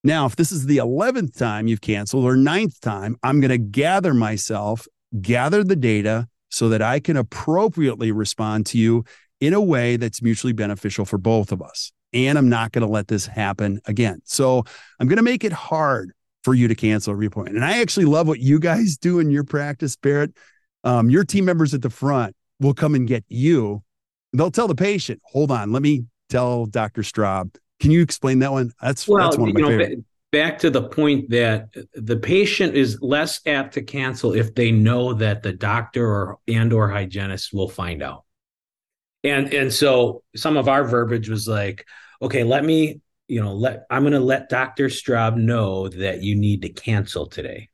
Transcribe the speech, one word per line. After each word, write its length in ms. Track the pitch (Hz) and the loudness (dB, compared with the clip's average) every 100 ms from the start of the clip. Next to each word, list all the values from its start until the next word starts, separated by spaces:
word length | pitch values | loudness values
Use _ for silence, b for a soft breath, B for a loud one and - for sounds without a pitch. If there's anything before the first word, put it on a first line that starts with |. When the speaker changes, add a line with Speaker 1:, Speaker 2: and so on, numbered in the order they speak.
Speaker 1:
Now, 220 | 139 160 135 | 2 2 0
if 120 | - | 0
this 140 | 165 | -2
is 160 | 175 135 | -2 0
the 100 | 143 | 2
eleventh 600 | 117 139 226 254 156 - | 2 0 0 0 -6 -4
time 300 | 120 104 113 | -4 -2 -2
you've 140 | 110 | -2
canceled 420 | - 104 104 131 | -2 -4 -2 0
or 140 | 127 131 | 2 4
ninth 420 | 139 180 214 - | 4 2 -2 -4
time, 380 | 117 101 104 120 | -8 -6 -8 -4
I'm 180 | 127 143 | 0 2
gonna 160 | 135 123 | 2 2
gather 560 | 104 110 151 190 180 | 0 0 2 2 2
myself, 760 | 127 110 107 - 107 104 117 - _ _ 110 | 2 0 -2 -6 -6 -4 -6 -10 _ _ -8
gather 420 | 92 120 139 208 | 0 0 2 2
the 120 | 190 185 | 2 0
data 540 | 120 107 104 110 120 _ _ | 2 2 0 -2 -4 _ _
so 200 | - 117 | -2 0
that 120 | 110 | 2
I 180 | 110 139 | 0 0
can 160 | - 147 | -2 -2
appropriately 960 | 117 - - 170 220 170 139 110 113 | -4 -6 -2 2 2 0 -2 0 -2
respond 540 | 107 104 - 107 107 110 | -2 -4 -4 -2 -2 -2
to 100 | 120 | 2
you 260 | 113 117 113 b b _ | 4 2 -2 b b _
in 120 | 143 | 0
a 80 | 196 | 2
way 340 | 196 135 120 120 | 2 2 0 0
that's 260 | 117 - | -2 -2
mutually 300 | 117 110 127 | -2 0 -2
beneficial 540 | 110 104 101 104 104 98 | -2 -4 -4 -6 -6 -4
for 120 | 101 | -2
both 360 | 95 113 98 | 0 0 0
of 80 | 90 | -6
us. 320 | - - - _ _ | -8 -14 -14 _ _
And 260 | 120 131 147 | 0 2 4
I'm 120 | 131 | 4
not 240 | 117 113 | 2 0
gonna 140 | 127 110 | -2 0
let 200 | 107 101 | -2 -2
this 180 | 107 - | -4 -4
happen 540 | - 101 98 101 98 - | -4 -4 -2 -4 -4 -4
again. 360 | 104 117 - - | -2 -2 -2 -8
So 400 | - 131 127 117 B B B | 0 2 2 -2 B B B
I'm 80 | 127 | 0
gonna 160 | 202 | 2
make 200 | 233 247 | 2 0
it 100 | 214 | -4
hard 580 | 165 - 160 151 123 170 _ _ _ | -6 -6 -2 0 -2 -4 _ _ _
for 100 | - | 0
you 140 | 131 117 | 4 4
to 80 | 113 | 2
cancel 380 | 107 107 104 | 0 0 -2
a 20 | 101 | -4
reappointment. 400 | 104 104 92 104 | -4 -4 -6 -4
And 100 | 143 | -2
I 140 | 233 | 0
actually 260 | 240 - 160 | 0 2 4
love 220 | 151 160 | 4 2
what 120 | 131 | 0
you 200 | 131 156 | 2 4
guys 380 | 170 165 220 143 | 4 2 0 0
do 220 | 175 175 | 0 2
in 120 | 156 | 2
your 140 | 143 139 | 0 -2
practice, 500 | 147 147 139 143 - | -4 -4 -6 -6 -2
Barrett. 380 | 139 143 147 _ b b b _ | 0 2 0 _ b b b _
Um, 260 | 123 123 117 | 0 4 4
your 140 | 151 | 4
team 220 | - 196 185 | 2 0 2
members 280 | 170 151 | 2 0
at 80 | 139 | 0
the 80 | 120 | -4
front 460 | - 135 135 107 - _ _ | -4 -2 0 -2 -8 _ _
will 140 | 135 | 0
come 220 | 135 151 143 | 2 0 0
and 120 | 117 | 0
get 160 | 120 - | -2 -4
you. 560 | 117 147 160 107 104 _ _ _ _ _ | -2 2 2 0 -6 _ _ _ _ _
They'll 200 | 127 170 | 0 0
tell 160 | 226 233 | 0 0
the 80 | 135 | 0
patient, 460 | 196 202 - 117 _ | 0 0 -4 -12 _
"Hold 260 | 135 147 | -2 0
on, 200 | 120 104 | 0 -2
let 80 | 120 | 0
me 240 | 147 143 120 _ _ | 2 0 -4 _ _
tell 360 | 123 123 123 113 | -2 0 -2 -4
Doctor 360 | 117 107 - | -4 -4 -6
Straub." 540 | 101 - 101 95 92 - _ _ | -6 -2 -2 -2 -6 -12 _ _
Can 120 | 147 | 4
you 100 | 165 | 4
explain 380 | 165 - 135 127 | 2 0 0 2
that 120 | 135 | 2
one? 200 | 135 120 - | 0 -4 -4
That's, 260 | 123 139 - | -4 -4 2
Speaker 2:
Well, 160 | 202 | 4
Speaker 1:
that's 140 | 175 147 | 4 2
one 120 | 113 | 2
of 60 | - | 2
my 40 | |
Speaker 2:
you 60 | 147 | 2
know, 40 | |
Speaker 1:
favorite. 300 | 110 - - | 2 0 -4
Speaker 2:
ba-, 40 | - _ _ | -12 _ _
back 260 | 147 165 156 | 0 0 2
to 100 | 165 | 2
the 140 | 131 | 2
point 460 | 110 - 151 139 123 | -2 0 2 2 2
that 400 | 117 117 107 - - - | 2 2 0 -4 -18 -18
the 240 | - 110 117 | -12 -4 -4
patient 580 | - 185 202 - 180 139 | 2 2 2 0 0 2
is 220 | 127 110 | 0 0
less 380 | 135 143 156 - 160 | -2 0 -2 -4 -2
apt 300 | 143 139 - | -2 -2 -8
to 60 | |
cancel 520 | 117 139 131 - 117 | -8 -6 -6 -2 0
if 200 | 101 113 | 0 0
they 180 | 123 117 | 0 2
know 420 | 110 107 123 123 | 4 4 2 0
that 300 | 110 110 101 | 0 0 -2
the 100 | 104 | -6
doctor 520 | 87 101 113 113 127 117 | -4 -2 -2 -2 -2 0
or, 340 | 101 98 101 - | 0 -2 -8 -2
and 260 | 113 117 | 0 2
or 160 | 113 104 | 2 2
hygienist 640 | 101 95 98 98 92 - | 0 -4 -6 -6 -8 -8
will 160 | 101 95 | -6 -6
find 340 | - 87 78 | -6 -8 -8
out. 220 | 69 - _ _ _ _ _ _ _ _ _ _ | -10 -12 _ _ _ _ _ _ _ _ _ _
And, 300 | 139 143 139 | -2 -2 -2
and 200 | 143 131 | -2 -2
so 500 | 110 143 127 117 - _ - | 2 4 4 2 -2 _ -6
some 200 | 165 151 | 0 2
of 140 | 127 | 2
our 160 | 135 127 | 2 2
verbiage 420 | 120 117 117 107 | 0 0 -2 -2
was 180 | 110 107 | -6 -2
like, 400 | 107 101 104 - B B B | -4 -4 -8 -18 B B B
"Okay, 240 | 135 131 117 | -4 -2 0
let 180 | 135 | 0
me, 380 | 151 160 151 - _ _ - | 2 2 2 -4 _ _ -6
you 140 | 117 | -4
know, 120 | 104 | -4
let, 320 | 101 - - - | -2 -4 -4 -6
I'm 140 | 127 | 0
gonna 180 | 143 143 | 2 2
let 260 | 127 135 - | 2 -2 -2
Doctor 400 | 127 131 - 135 | -4 -4 -2 -2
Straub 480 | 135 - 123 113 117 | -2 -2 0 2 2
know 540 | 113 120 101 95 95 | 0 0 -2 -4 -6
that 340 | 90 95 90 | -4 -6 -4
you 140 | 101 104 | -2 0
need 240 | 104 98 | 0 0
to 80 | 92 | -4
cancel 580 | - - 107 98 - 73 | -10 -2 -2 -2 -6 -8
today." 400 | - - - 110 | -10 -12 -14 -20